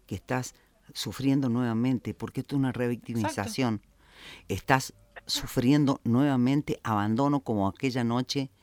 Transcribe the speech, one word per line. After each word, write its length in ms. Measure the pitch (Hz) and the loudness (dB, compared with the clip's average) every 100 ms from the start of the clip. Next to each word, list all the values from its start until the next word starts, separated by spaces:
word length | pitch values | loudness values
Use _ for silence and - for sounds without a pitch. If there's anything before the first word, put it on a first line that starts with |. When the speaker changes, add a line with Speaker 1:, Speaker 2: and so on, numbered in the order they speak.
| - | -12
Speaker 1:
que 80 | 101 | -10
estás 400 | - 127 123 - _ _ _ | -4 -4 -6 -12 _ _ _
sufriendo 560 | - 131 98 135 139 131 | -10 -8 -4 0 2 2
nuevamente, 640 | 117 123 113 127 127 - 104 | 0 0 0 0 0 -4 -8
porque 260 | 110 - | -8 -8
esto 140 | 127 143 | -4 -2
es 40 | |
una 140 | 135 | 0
revictimización. 1080 | 117 123 117 - 117 110 - 101 107 127 107 | 0 -2 -4 -4 -2 -2 -2 -4 -2 -2 -2
Speaker 2:
Exacto. 20 | - _ _ - - - - | -6 _ _ -20 -20 -16 -8
Speaker 1:
Estás 460 | 95 - 135 - - - - - | -4 0 0 0 -12 -20 -16 -8
sufriendo 760 | - - - 123 147 139 135 | -6 -4 0 4 4 4 2
nuevamente 760 | - 120 143 131 123 143 143 - | 2 2 4 4 4 2 0 -4
abandono 560 | - 107 104 110 143 143 | -2 0 2 2 2 0
como 260 | - 110 98 | 0 0 0
aquella 360 | - 135 127 | 0 -2 0
noche 480 | 117 120 123 143 131 _ | 0 0 -2 -4 -6 _